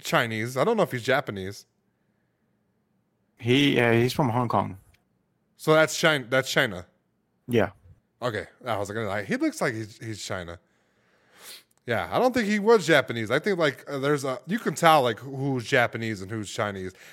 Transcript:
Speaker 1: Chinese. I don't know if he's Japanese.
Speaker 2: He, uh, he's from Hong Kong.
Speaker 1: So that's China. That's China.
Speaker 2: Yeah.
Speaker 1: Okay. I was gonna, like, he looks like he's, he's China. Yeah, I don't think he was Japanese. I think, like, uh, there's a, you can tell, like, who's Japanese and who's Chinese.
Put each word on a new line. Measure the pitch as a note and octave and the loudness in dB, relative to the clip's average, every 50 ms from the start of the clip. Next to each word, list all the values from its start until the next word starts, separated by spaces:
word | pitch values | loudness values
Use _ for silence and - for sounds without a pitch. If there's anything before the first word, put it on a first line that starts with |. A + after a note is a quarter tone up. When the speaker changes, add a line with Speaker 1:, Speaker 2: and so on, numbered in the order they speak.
Speaker 1:
Chinese. | - - - D#3 B2 A#2 A2 A2 A2 B2 B2+ | -4 0 2 2 2 0 -2 -4 -4 -2 -2
I | B2+ C#3+ | 0 0
don't | G3+ A#3 | 2 2
know | A3 F3+ | 2 0
if | C3+ - | 0 -2
he's | B2 A2 | -2 0
Japanese. | B2 B2+ C#3+ C#3+ - A2 G2+ F#2 F#2+ G2+ - - _ _ _ _ _ _ _ _ _ _ _ _ _ _ _ _ _ _ _ _ _ _ _ _ _ _ _ _ _ _ _ _ _ _ - | 0 0 0 0 -4 -6 -8 -8 -10 -10 -14 -18 _ _ _ _ _ _ _ _ _ _ _ _ _ _ _ _ _ _ _ _ _ _ _ _ _ _ _ _ _ _ _ _ _ _ -6
Speaker 2:
He, | - A#2 B2 C#3 C#3+ C#3+ C#3 B2+ | 0 2 4 4 4 4 4 4
uh, | A#2+ A#2 A#2 | 4 4 4
he's | A#2 A#2+ B2+ - | 4 2 2 0
from | - D#3 A#2+ | 0 0 0
Hong | A2 B2 B2 A2+ | 0 0 0 0
Kong. | - G#2 G2 G2+ G2 F#2+ - _ _ _ _ _ _ _ _ _ _ _ _ _ _ | 0 0 0 -2 -6 -12 -18 _ _ _ _ _ _ _ _ _ _ _ _ _ _
Speaker 1:
So | - - D#3 D#3 | -4 0 2 4
that's | D#3 D#3 D3+ - - | 4 4 2 2 0
China. | - E3 D#3 C#3+ B2 G#2+ | 2 2 2 0 0 0
That's | B2+ C3 B2+ - | 0 0 0 0
China. | - D#3+ C#3 A#2+ F#2+ F2 F#2 - _ _ _ _ _ _ _ _ _ _ _ - | 0 0 0 0 -2 -8 -12 -16 _ _ _ _ _ _ _ _ _ _ _ -2
Speaker 2:
Yeah. | B2 A2+ G2 E2 - _ _ - - _ _ _ _ _ | 0 2 2 0 -2 _ _ -20 -20 _ _ _ _ _
Speaker 1:
Okay. | A#2 B2 A2 G2+ E2 - - _ - | -6 -4 -4 -4 -6 -10 -14 _ -8
I | B2 A2+ G2 | -6 -4 -4
was | G#2 F#2+ | -4 -6
gonna, | G#2 A2+ A2+ G2+ | -6 -6 -4 -4
like, | F#2+ G#2+ G2+ | -4 -4 -4
he | - G3+ | -4 -4
looks | C4+ D#4+ D#4 - - | -2 -2 -4 -4 -2
like | F#3+ D3+ A#2 | -4 -4 -4
he's, | A2 A2 G2+ - - | -6 -8 -12 -14 -14
he's | A#2+ A2+ A2 F#2+ - | -12 -12 -12 -10 -10
China. | - G#2+ F#2 F2 E2+ E2+ E2 _ _ _ _ _ _ _ _ _ _ _ _ _ _ _ - - - - - - _ _ _ _ | -8 -8 -8 -8 -10 -14 -16 _ _ _ _ _ _ _ _ _ _ _ _ _ _ _ -20 -20 -20 -20 -20 -20 _ _ _ _
Yeah, | - A#2 G#2 F2 E2 | -4 -2 -2 -2 -2
I | F#2 C#3 | 0 0
don't | A3+ C4 A#3+ | 0 2 2
think | C4 A3+ G3 | 0 0 0
he | G#3+ G#3+ | 0 2
was | F#3+ A3 A#3 A3+ D#3+ | 4 6 4 6 6
Japanese. | C#3 E3 C#3 - - A#2+ A#2 A2+ G2+ | 6 4 4 4 2 -2 -4 -2 0
I | A#2+ D3+ | 0 0
think, | - A3 G3 E3+ | 0 0 0 0
like, | E3 D3 C#3 - - - | 0 0 0 -4 -8 -10
uh, | C#3+ C#3 | -6 -2
there's | C3 C#3 D3+ C#3 B2+ | 0 0 0 0 0
a, | C#3 B2+ B2 - - | -4 -6 -6 -6 -4
you | E3+ E3 | -6 -4
can | - G#3 D#3+ | -2 -4 -2
tell, | - - E3 D#3+ D3 B2+ | 4 6 6 6 6 6
like, | B2 A2+ - | 2 0 -4
who's | - C#3 C3+ C3 C3+ C#3+ C3+ B2+ A2 | -8 -10 -8 -6 -4 -2 -2 -2 -2
Japanese | - - C3 A#2+ A2+ - A2+ A2+ A2+ A2 F#2 | 0 2 2 2 2 0 -4 -6 -6 -6 -8
and | F#2+ F#2+ | -8 -8
who's | A2+ A2 G#2 G2 | -8 -8 -8 -8
Chinese. | - - A2 G#2 G2+ G2 F#2 F#2 - - - - | -6 -4 -4 -4 -4 -6 -10 -10 -12 -16 -20 -14